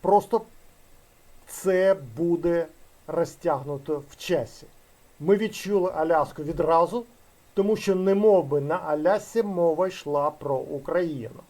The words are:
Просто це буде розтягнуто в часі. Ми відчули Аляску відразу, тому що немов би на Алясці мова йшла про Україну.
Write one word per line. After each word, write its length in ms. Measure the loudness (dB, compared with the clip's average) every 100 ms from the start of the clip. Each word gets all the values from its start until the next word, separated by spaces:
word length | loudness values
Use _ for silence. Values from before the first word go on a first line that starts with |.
Просто 400 | 4 2 2 -4 -4 -20 -20 _ _ -20 _ _ -20 -20 -18
це 480 | -6 0 4 4 2 -2 -4
буде 520 | -2 0 0 0 -2 -10 -20 _ -8
розтягнуто 960 | -4 -4 -4 -2 -2 -4 -10 -6 -6 -8
в 60 | -16
часі. 500 | -4 -2 -2 -12 -20 -20 _ _ _ _
Ми 180 | 0 2
відчули 540 | 0 -6 -2 0 0 -2
Аляску 480 | 2 2 0 -4
відразу, 640 | -8 -2 2 4 2 -2 -10 _ _ _ _
тому 240 | -2 0 0
що 180 | 0 0
немов 500 | 2 4 6 4 4
би 160 | -2
на 140 | 0 -4
Алясці 680 | -2 0 2 0 0 -2
мова 440 | -2 0 2 2 -2
йшла 440 | -4 -4 -2 -2
про 240 | -4 -4 -4
Україну. 840 | -4 -8 -4 -2 -2 -6 -10 -14 -20